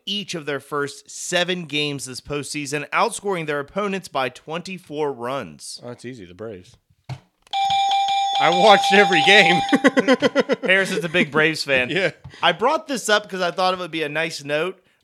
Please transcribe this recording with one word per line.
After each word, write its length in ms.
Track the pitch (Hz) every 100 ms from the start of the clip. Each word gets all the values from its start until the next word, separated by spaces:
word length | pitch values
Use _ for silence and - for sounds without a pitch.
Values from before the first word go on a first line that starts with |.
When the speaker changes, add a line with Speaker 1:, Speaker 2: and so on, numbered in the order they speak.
| -
Speaker 1:
each 280 | 208 -
of 120 | 170 147
their 140 | 139
first 500 | - 147 139 - -
seven 560 | - - 175 175 180 151
games 400 | 147 147 139 123
this 140 | 123
postseason, 680 | - 147 131 151 139 147 143
outscoring 560 | 160 220 - 202 180 151
their 140 | 147
opponents 480 | 139 196 208 190 -
by 220 | 139 127
twenty-four 840 | - - 170 180 185 - 151 147
runs? 680 | 120 120 135 90 73 - -
Speaker 2:
Oh, 80 | 123
it's 140 | 120 120
easy. 200 | 127 90
The 80 |
Braves. 440 | 90 113 92 95 - _ _ - - _ _ _ 784 784 784 - - - - - -
I 80 | 147
watched 420 | 175 214 196 -
every 300 | 196 190 175
game. 380 | 156 202 175 175 -
<laughs> 920 | - 269 269 196 247 294 277 247 262
Speaker 1:
Harris 280 | 220 190 180
is 140 | 180 165
a 40 |
big 220 | 175 156
Braves 320 | 151 160 156
fan. 260 | 143 131 123
Speaker 2:
Yeah. 220 | 170 170 - - -
Speaker 1:
I 100 | 170
brought 360 | 170 240 320 320
this 200 | 254 -
up 220 | 208 208
'cause 120 | 185
I 100 | 175
thought 220 | 185 185
it 60 | 185
would 120 | 175
be 120 | 160
a 60 | 147
nice 340 | 156 165 151
note. 380 | 143 151 180 185 _ _